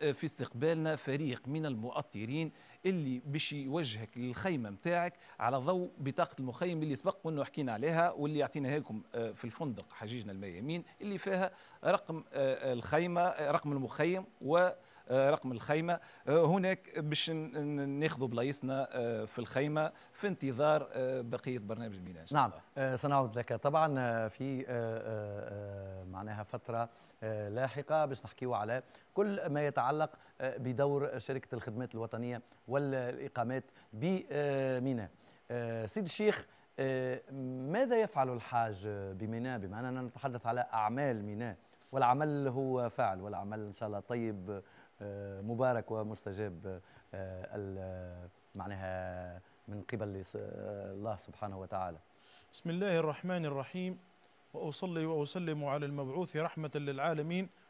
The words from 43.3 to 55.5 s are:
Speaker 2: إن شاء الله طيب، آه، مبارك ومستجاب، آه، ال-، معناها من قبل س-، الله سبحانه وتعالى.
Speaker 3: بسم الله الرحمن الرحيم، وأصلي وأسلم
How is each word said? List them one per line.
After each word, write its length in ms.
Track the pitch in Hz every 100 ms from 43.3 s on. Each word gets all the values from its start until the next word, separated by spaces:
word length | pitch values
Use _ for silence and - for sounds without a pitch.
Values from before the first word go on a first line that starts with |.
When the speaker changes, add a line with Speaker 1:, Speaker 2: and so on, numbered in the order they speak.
| 95 101 107
Speaker 2:
إن 120 | 104
شاء 140 | 98 107
الله 140 | 104
طيب، 640 | - 120 113 104 92 101 - - - -
آه، 380 | 101 101 101 98
مبارك 500 | 101 117 127 120 -
ومستجاب، 920 | 110 107 107 - 95 104 85 95 92 - - -
آه، 340 | 98 95 92 92
ال-، 720 | 104 98 95 92 92 90 90 90 - _
معناها 840 | 98 95 98 95 92 92 90 90 87 - _ -
من 140 | 104
قبل 420 | - 113 107 98
س-، 120 | 92 107
الله 800 | 101 - 101 101 98 98 107 101
سبحانه 440 | - - 104 95
وتعالى. 380 | 95 98 92 82 - _ - - -
Speaker 3:
بسم 180 | - 170
الله 280 | 175 202 170
الرحمن 480 | 160 143 180 180 156
الرحيم، 520 | 139 131 185 185 180 - _ - _ _
وأصلي 520 | - 170 143 185 165 160
وأسلم 580 | 160 143 185 170